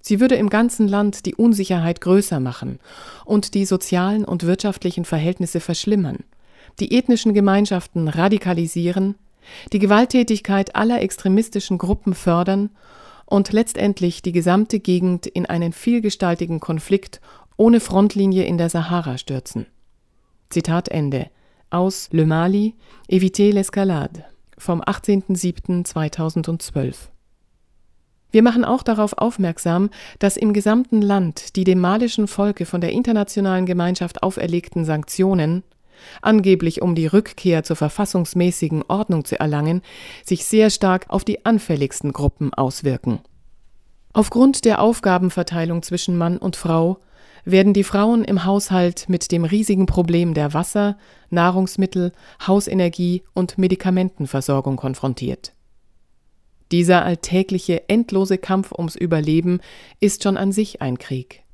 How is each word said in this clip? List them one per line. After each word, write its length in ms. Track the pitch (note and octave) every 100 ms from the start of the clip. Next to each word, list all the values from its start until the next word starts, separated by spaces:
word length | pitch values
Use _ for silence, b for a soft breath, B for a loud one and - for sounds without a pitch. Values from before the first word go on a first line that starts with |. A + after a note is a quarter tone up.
Sie 180 | - G#3
würde 160 | B3+ C4
im 140 | G#3+
ganzen 400 | G#3 A#3 - G#3+
Land 360 | G3+ G#3 G3 -
die 80 |
Unsicherheit 680 | - A#3 G#3 F#3+ F3+ E3 E3+
größer 400 | F3 F#3+ G3 D#3
machen 360 | B2+ B2 B2 B2+ B B B B
und 300 | B G#3 -
die 100 | G3+ F#3+
sozialen 600 | F#3 - F3+ F#3 G#3 G3+
und 180 | F3 E3
wirtschaftlichen 600 | F#3 G#3 G3 F3+ F3 E3+
Verhältnisse 560 | D#3+ D#3+ F3+ F3 F3
verschlimmern, 640 | - E3 - G#3 E3 C3 - b b b b b
die 140 | - A#3+
ethnischen 360 | - A#3 A3+
Gemeinschaften 760 | G#3 G3+ G3 G#3 F#3 - F3 D#3+
radikalisieren, 1040 | D#3+ F#3+ G#3 F3+ E3+ E3 F3 E3+ F#3 F#3+ G3+ _ B B B B
die 80 | G#3
Gewalttätigkeit 960 | G3+ G#3 B3 B3+ A#3 G#3+ - G3 G3 -
aller 260 | A3 A#3+
extremistischen 760 | F#3+ - G3 F#3+ A3+ G3+ - F3+
Gruppen 360 | F3+ F3+ -
fördern 560 | F3+ - E3+ F3+ G3 G#3 B B B B B B
und 260 | G3 G3
letztendlich 680 | G#3 A3+ - G3+ G3 F3 -
die 120 | F#3
gesamte 460 | F3 E3+ F#3 G#3+ A3
Gegend 460 | - F3+ F3+ F3 -
in 220 | - F3
einen 260 | E3+ E3+
vielgestaltigen 840 | - - A#3+ G#3+ - F3+ E3+ E3+ E3
Konflikt 640 | - D#3+ - G3 - - b b b b
ohne 220 | A3 A#3
Frontlinie 640 | - F#3+ G#3 G3+ G3 F#3+
in 160 | - E3+
der 100 | E3+
Sahara 480 | E3+ E3 F3 D#3+ B2+
stürzen.“ 480 | - C3+ - A2+ - _ _ _ _ _ _ _ _
Zitat 400 | E3+ E3 E3 -
Ende. 420 | E3 C#3+ C3+ - _ _ _ _
Aus 380 | F3 F#3 F#3+ -
Le 160 | D#3+ D#3
Mali, 480 | D#3+ F3 G3 G#3+ - b b b
Éviter 420 | F#3 F#3 F#3+ G3+
l'escalade, 720 | G3+ G3 - G3 D#3+ C#3 E3+ - - _ _
vom 260 | - E3+ -
achtzehnten 500 | G3 - G3 - F#3
siebten 480 | F3+ - - F3+
zweitausendzwölf. 1300 | F3 E3 D3+ - D#3+ E3 D#3+ E3 - - C3+ - - - _ _ _ _ _ _ _ _ _ _ _
Wir 120 | A3
machen 220 | A#3 A#3 A#3+
auch 180 | B3+
darauf 340 | - G#3+ G#3 -
aufmerksam, 720 | A#3 A#3+ F3+ E3 F3 E3+ G3+ B B B
dass 180 | G3+ -
im 160 | G#3+
gesamten 480 | G#3 G3+ A3+ B3+ A3
Land 540 | G#3 G3+ F3 - - -
die 80 |
dem 160 | F#3 F#3
malischen 480 | F3+ G#3 A#3+ A3+ G#3
Volke 380 | - G3+ G3+ E3+
von 160 | F3+
der 100 | F3
internationalen 760 | - A#3+ G#3+ G3+ - G3 F#3 F3+
Gemeinschaft 560 | F3 F3 F3+ F3 -
auferlegten 640 | F#3 F#3+ E3+ F3 - - D#3+
Sanktionen, 800 | D3+ - - F#3+ F#3 D#3 F3 - _ B B B B
angeblich 600 | - A3 F#3+ F#3 E3+ -
um 140 | F3+ E3+
die 120 | D#3+
Rückkehr 560 | G3 G#3+ - F#3 E3
zur 120 | - D#3+
verfassungsmäßigen 1080 | D3+ - G3+ F#3 E3 F3+ F3 F3 D#3+ D#3 -
Ordnung 380 | G3 A3 E3+ D3
zu 140 | -
erlangen, 420 | D#3 D3 D3+ F3+ B B B B -
sich 200 | F3 -
sehr 240 | A3 G#3+
stark 360 | - G3 F#3 -
auf 140 | G3+
die 220 | - G#3 A3+
anfälligsten 680 | A3+ - D3+ C#3 - D3
Gruppen 420 | C3+ C#3+ - C#3+
auswirken. 680 | - C3 - C#3 B2+ - A2 - - - - - - _ _ _
Aufgrund 520 | - G#3+ A#3 C4+ C4+ A3+
der 140 | G#3
Aufgabenverteilung 1000 | G#3+ A#3 G3 F3+ F3+ - E3+ E3+ E3 E3+
zwischen 340 | - F3 - F3
Mann 220 | E3+ F3+
und 180 | F#3+ -
Frau 440 | E3 E3 E3 F#3+ b b b b -
werden 280 | F#3 G3
die 100 | G3+
Frauen 400 | G3 G3 G#3+ A#3
im 220 | G#3+ F#3+ F3
Haushalt 640 | G3+ - F#3 F3 F3 -
mit 220 | F3+ -
dem 120 | E3+
riesigen 420 | E3 G3+ G#3+ F#3+ F#3+
Problem 480 | - E3+ E3+ E3+
der 200 | D#3 D3
Wasser-, 440 | D#3 F3 G#3+ G3+ G3+ b b b
Nahrungsmittel-, 840 | F3 F3 F#3 F#3+ - F#3+ F#3 F3+ b b b -
Hausenergie- 800 | G3 G3+ F#3+ F3 E3+ F3 F3+ -
und 240 | - F3+ -
Medikamentenversorgung 1200 | F#3 F#3 F#3+ F#3 F#3 - C#3 C3+ C3 C#3 C3+ C3+
konfrontiert. 760 | C3 B2+ C3+ B2+ - B2+ - _ _ _ _ _ _ _ _ _ _ _ _
Dieser 340 | E3+ F3 F3+ E3+
alltägliche, 840 | F3 - F3+ F#3+ F#3 - E3+ -
endlose 480 | G#3+ A#3 F#3+ F#3+ F#3+
Kampf 340 | - F#3+ F#3+
ums 240 | - E3 -
Überleben 640 | F3 E3 D3+ D#3 F3 F3+ B B B B
ist 240 | G#3 -
schon 140 | G3+ G3
an 140 | G3
sich 300 | G3 G#3+ -
ein 160 | C3 B2
Krieg. 460 | - C3 B2 - _